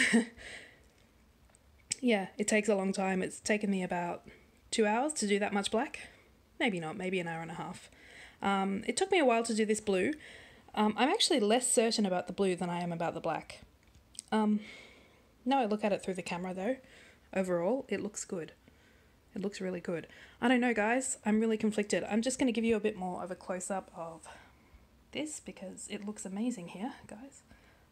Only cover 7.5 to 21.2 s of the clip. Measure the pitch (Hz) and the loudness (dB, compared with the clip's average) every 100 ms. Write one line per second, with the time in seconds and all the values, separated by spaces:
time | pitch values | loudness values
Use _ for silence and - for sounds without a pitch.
7.5 | 170 156 - - - - - - - 208 | -8 -10 -10 -16 -20 -20 -20 -20 -2 2
8.5 | 196 196 196 - 254 381 381 262 226 226 | 2 2 0 -2 0 2 6 6 6 4
9.5 | 220 214 214 - 185 185 - - - - | 2 2 2 2 2 2 -2 -8 -20 -20
10.5 | - - - 214 208 262 427 - 311 202 | -20 -8 2 2 4 2 4 4 4 6
11.5 | 240 254 - 226 220 202 180 - 180 196 | 4 4 4 4 4 2 0 -2 0 0
12.5 | 175 175 175 175 170 165 160 170 156 - | 0 -2 -2 -4 -2 -2 -2 -4 -4 -6
13.5 | - - - _ - _ - - 214 214 | -16 -20 -20 _ -20 _ -16 -2 2 4
14.5 | 208 - - - - - - _ _ 247 | 2 -2 -18 -20 -20 -20 -20 _ _ 0
15.5 | 269 220 208 214 190 - 185 - 180 185 | 2 4 2 0 0 -2 -6 -4 -6 -6
16.5 | 185 196 262 - - - - - 196 185 | -4 -4 -4 -8 -20 -20 -20 -6 -2 2
17.5 | 175 175 262 - 196 208 - - 185 156 | 2 2 0 -2 -4 -4 -8 -8 -8 -8
18.5 | - - - - - _ _ _ 208 190 | -14 -20 -20 -20 -20 _ _ _ -6 -6
19.5 | - 185 180 175 165 - - - - 240 | -4 -6 -6 -4 -6 -6 -16 -20 -2 2
20.5 | 254 247 214 208 254 262 - | 4 4 2 2 2 -2 -4